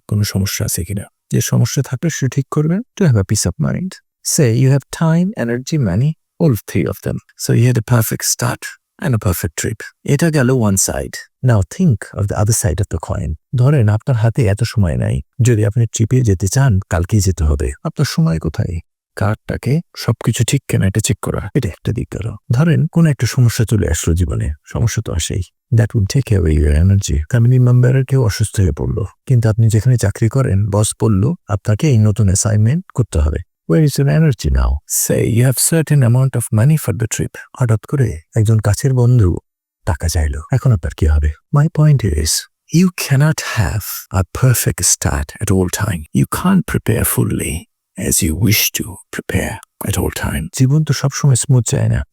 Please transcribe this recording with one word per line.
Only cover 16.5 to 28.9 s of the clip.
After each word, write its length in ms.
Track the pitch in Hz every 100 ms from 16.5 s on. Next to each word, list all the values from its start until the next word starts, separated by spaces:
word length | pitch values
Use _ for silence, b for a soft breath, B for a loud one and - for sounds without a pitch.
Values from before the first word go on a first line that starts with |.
| - 139 95 -
কালকেই 300 | 87 87 110
যেতে 240 | 92 90
হবে, 280 | 76 71 65 71
আপনার 220 | 165 - 143
সময় 340 | - 160 80
কোথায়? 400 | 82 - - 87 - _ _ -
কারটাকে 640 | 104 107 - - - 147 - -
সবকিছু 460 | - 117 - 113
ঠিক 200 | 110 143 -
কিনা 200 | 117 101
এটা 120 | 101
চেক 180 | - -
করা, 280 | - - 107 -
এটা 140 | 95
একটা 220 | - -
দিক 160 | 104 -
গেল। 220 | - - 107 -
ধরেন, 360 | 120 165 135 147
কোন 200 | - 165
একটা 200 | 143 117
সমস্যা 380 | - 123 - 113
চলে 240 | 107 85
আসলো 260 | 80 - 82
জীবনে, 380 | 90 - 87 73 -
সমস্যা 360 | 151 120 - -
তো 80 |
আসেই। 280 | - - - 90 _ -
That 140 | 113 110
would 220 | 117 95 139
take 240 | - 98
away 140 | 85 76
your 160 | 76 76
energy। 420 | 90 98 95 73 76
ফ্যামিলি 300 | 123 117 127
মেম্বারের 460 | 123 123 123 131 131
কেউ 180 | 135
অসুস্থ 360 | 120 - 110 -
হয়ে 120 | 92
পড়লো, 340 | - 64